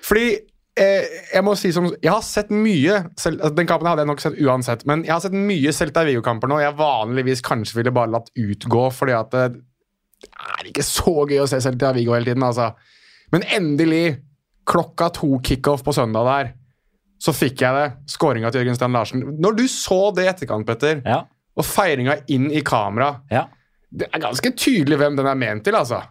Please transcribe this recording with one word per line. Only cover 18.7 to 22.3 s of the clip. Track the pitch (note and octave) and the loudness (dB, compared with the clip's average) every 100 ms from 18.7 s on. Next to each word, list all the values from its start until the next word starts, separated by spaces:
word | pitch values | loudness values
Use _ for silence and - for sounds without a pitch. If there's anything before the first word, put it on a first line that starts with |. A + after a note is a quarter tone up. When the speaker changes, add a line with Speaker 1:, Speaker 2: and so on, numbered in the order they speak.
| B2 | 0
Speaker 1:
Strand | B2 B2 | 0 0
Larsen. | G#2+ C3 C3 D3+ | -2 -4 -6 0
Når | F3+ A3 | 0 2
du | B3+ | 0
så | - - F#3 G3+ F3+ | -2 0 2 2 2
det | F#3 | 0
i | |
etterkant, | F#3 B2 G#2+ A2 | -2 -6 -4 -2
Petter, | A2+ D3 D#3 | 0 0 0
Speaker 2:
Ja. | B2 B2+ - _ _ - | 0 -2 -2 _ _ -6
Speaker 1:
og | D#3+ | -2
feiringen | - G3 C#3 B2 D3+ | 2 2 2 0 -2
inn | - | 0